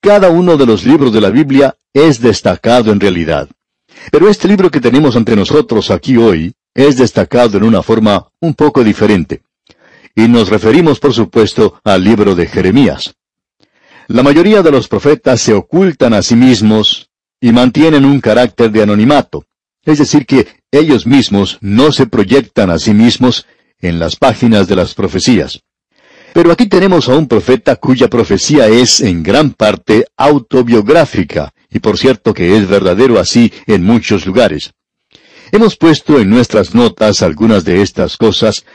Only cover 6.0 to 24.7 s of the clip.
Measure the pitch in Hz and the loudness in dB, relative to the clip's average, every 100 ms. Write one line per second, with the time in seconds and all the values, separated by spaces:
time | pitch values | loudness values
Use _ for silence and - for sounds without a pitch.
6 | - 123 113 82 82 - _ - 143 127 | 0 2 2 0 -6 -12 _ -2 0 2
7 | 123 - - 120 120 101 110 101 - 110 | 0 -2 -2 0 0 0 0 0 -2 -2
8 | 107 98 - _ 165 - 151 139 113 - | 0 -2 -6 _ -8 0 0 2 0 0
9 | 104 98 78 - _ _ _ _ _ _ | 0 0 -4 -10 _ _ _ _ _ _
10 | _ - 113 120 95 107 110 139 165 127 | _ -2 2 2 0 0 2 2 2 0
11 | 143 117 101 117 104 - 104 - 107 95 | -2 -2 -2 0 0 0 -2 -2 -2 0
12 | 95 110 101 87 82 - 90 123 110 69 | 2 0 0 0 -4 -2 0 0 0 -2
13 | - - _ _ _ _ _ _ _ _ | -14 -16 _ _ _ _ _ _ _ _
14 | - 117 139 147 190 214 165 135 - 107 | -4 0 2 2 2 2 2 0 -2 -4
15 | 143 151 151 123 - 104 - 165 190 147 | 0 0 0 -2 0 -2 -2 -2 -2 0
16 | 123 107 - 117 127 113 107 107 104 - | 0 0 0 2 2 2 0 0 -2 -4
17 | _ _ _ _ 120 120 123 147 160 147 | _ _ _ _ 0 2 0 2 2 2
18 | 135 143 113 110 123 - 113 107 104 104 | 2 0 0 0 0 0 0 0 0 0
19 | 113 147 - - - _ _ _ - 147 | 2 0 -2 -12 -16 _ _ _ -2 0
20 | 147 147 127 135 - _ _ 139 156 120 | 2 0 0 -2 -2 _ _ -2 2 0
21 | 120 135 - 101 95 - 101 107 151 - | 2 0 0 -2 -4 -6 -4 0 0 0
22 | 127 120 101 135 117 - 95 82 113 104 | -2 -2 0 0 0 -4 -2 -2 0 2
23 | 117 - 127 - - _ _ _ 90 82 | 2 2 -2 -2 -12 _ _ _ -8 -4
24 | 82 - 131 110 123 107 92 | -6 -2 -2 0 0 0 0